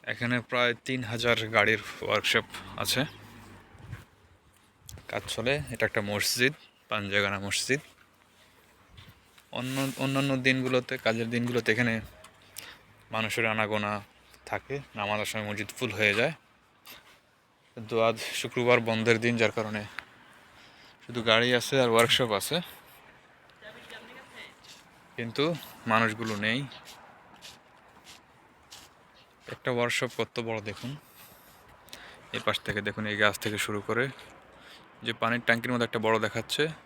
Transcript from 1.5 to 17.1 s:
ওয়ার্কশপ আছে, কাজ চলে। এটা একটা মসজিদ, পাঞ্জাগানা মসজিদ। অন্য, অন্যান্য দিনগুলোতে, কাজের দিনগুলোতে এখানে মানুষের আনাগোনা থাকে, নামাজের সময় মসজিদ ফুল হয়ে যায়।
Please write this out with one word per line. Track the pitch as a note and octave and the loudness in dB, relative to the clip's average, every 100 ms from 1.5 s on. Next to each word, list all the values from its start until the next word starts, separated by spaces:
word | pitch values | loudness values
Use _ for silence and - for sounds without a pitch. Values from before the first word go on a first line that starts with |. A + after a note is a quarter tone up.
| A2 G#2 A2 - - | 4 4 2 -2 -8
ওয়ার্কশপ | - G#2 - A2+ A#2 - - - | 0 2 4 2 0 -14 -12 -6
আছে, | G#2+ - D3+ - - - - - - - - - - _ _ _ _ _ _ _ - - - | 0 0 -2 -6 -20 -20 -20 -20 -20 -20 -16 -16 -16 _ _ _ _ _ _ _ -18 -18 -8
কাজ | G#2 - | -8 -6
চলে। | - A2+ C#3+ C#3 | -4 -2 -2 -4
এটা | A#2+ A2 | -2 0
একটা | - | 0
মসজিদ, | G#2 G#2 - B2 B2+ D3+ - _ _ | -2 -2 0 2 2 0 -20 _ _
পাঞ্জাগানা | G#2+ G2+ G2+ G2+ G2 | -4 0 2 2 0
মসজিদ। | G2 - - C#3 - - _ _ _ _ - _ _ _ _ - - - _ - _ | -2 -4 0 -2 -2 -20 _ _ _ _ -20 _ _ _ _ -20 -20 -20 _ -20 _
অন্য, | - B2 C3+ C3+ C3 | -8 -4 -2 -2 -2
অন্যান্য | C3+ C3+ C#3 C3 | 0 0 2 2
দিনগুলোতে, | C3 C3 B2+ B2+ B2 C3 | 2 2 2 0 0 -2
কাজের | A2+ A2+ A#2 | 0 0 0
দিনগুলোতে | A#2+ A#2+ A#2+ A2+ | 0 0 0 2
এখানে | A2 A#2+ A2+ - - - - - - - - - - - | 2 2 0 -6 -18 -20 -20 -20 -18 -18 -20 -20 -20 -8
মানুষের | A2 A2 A2+ A2+ | -4 -2 0 0
আনাগোনা | G#2+ G#2+ G#2+ G#2 G#2 G2 _ - - - | 0 0 0 -2 -4 -8 _ -20 -20 -8
থাকে, | G#2 - C#3 C#3 | -8 -6 -10 -8
নামাজের | A2 G2+ G#2+ G#2 | -6 -2 -2 -2
সময় | A2 G#2 | -4 -6
মসজিদ | G#2 G#2+ | -6 -8
ফুল | - B2 | -4 -4
হয়ে | G2+ G#2+ | 2 2
যায়। | G2+ C3+ D#3 _ _ _ _ - - - | 4 0 -2 _ _ _ _ -20 -20 -20